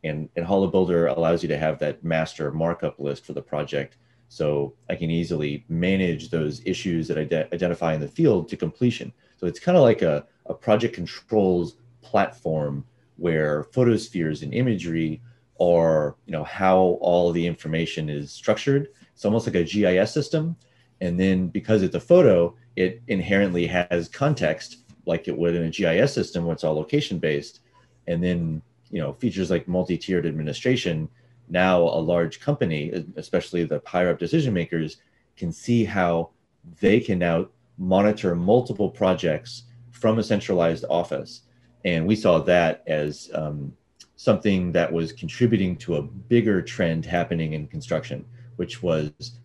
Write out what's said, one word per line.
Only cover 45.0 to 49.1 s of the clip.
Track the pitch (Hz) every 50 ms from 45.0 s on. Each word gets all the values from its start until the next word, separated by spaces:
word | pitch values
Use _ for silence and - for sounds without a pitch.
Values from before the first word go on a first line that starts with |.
| 82 80 -
contributing | - - 80 - - 123 117 110 98 95 90 87
to | - - - 85
a | 85
bigger | 71 69 - 95 - - 120 117 107 110 101 92
trend | 85 - - - 95 85 82 82 80
happening | - 90 87 85 - 87 82 80 78 78
in | 78 76
construction, | - - 78 - - 80 78 - - 73 71 71 - - - - - -
which | - 87 82 - -
was | 90 90 80 78 76 76